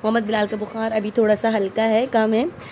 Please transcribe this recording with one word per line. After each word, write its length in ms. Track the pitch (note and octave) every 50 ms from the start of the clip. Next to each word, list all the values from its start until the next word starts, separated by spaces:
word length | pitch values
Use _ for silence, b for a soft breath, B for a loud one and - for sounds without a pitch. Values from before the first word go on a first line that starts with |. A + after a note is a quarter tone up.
| -
मोहम्मद 180 | G#3+ A3+ A#3 A3
बिलाल 240 | G3+ A3 G#3+ G#3
का 100 | G3+ G#3+
बुखार 360 | G#3 G#3 G3+ - A3+ A3 A3+ A3
अभी 180 | A3 G3+ G#3+
थोड़ा 240 | G#3 A#3+ A3 G#3+ G#3+
सा 160 | G3+ - A3+
हल्का 320 | A3 G#3+ G3 F#3+ - - A3
है, 240 | A3+ A3 A3 B3+
कम 280 | B3+ - A3+ A3 A3 A3
है, 100 | A3 C4 F4 - B B B